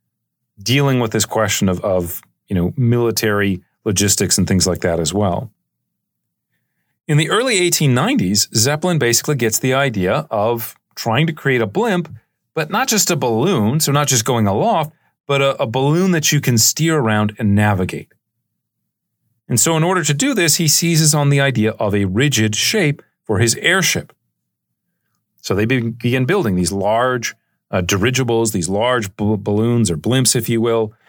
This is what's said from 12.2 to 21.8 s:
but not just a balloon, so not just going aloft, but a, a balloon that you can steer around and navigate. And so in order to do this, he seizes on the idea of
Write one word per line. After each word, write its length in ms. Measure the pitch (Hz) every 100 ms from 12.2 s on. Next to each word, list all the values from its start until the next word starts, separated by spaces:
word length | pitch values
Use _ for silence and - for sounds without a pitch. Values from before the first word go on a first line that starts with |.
| _ _ _
but 160 | 160 156
not 180 | 202 254
just 220 | 214 -
a 60 | 160
balloon, 640 | 123 113 160 160 107 151
so 120 | 151
not 160 | 143 143
just 160 | 127
going 220 | 107 117 104
aloft, 460 | 104 208 185 151 _ _ _ -
but 160 | 139
a, 180 | 139 135
a 60 | 131
balloon 460 | 127 139 165 190
that 200 | 170 147
you 80 | 147
can 160 | 139 117
steer 400 | - - 160 160
around 380 | 110 107 104 107
and 160 | 107
navigate. 580 | 101 104 98 92 - - _ _ _ _ _ _ _ _ _ _ _ _ _ -
And 120 | 120
so 160 | 160 160
in 60 |
order 200 | 170 190
to 100 | 151
do 180 | 143 277
this, 240 | 226 165 -
he 120 | 160
seizes 460 | - 170 160 156
on 140 | 151 143
the 120 | 139
idea 320 | 139 120 107
of 220 | -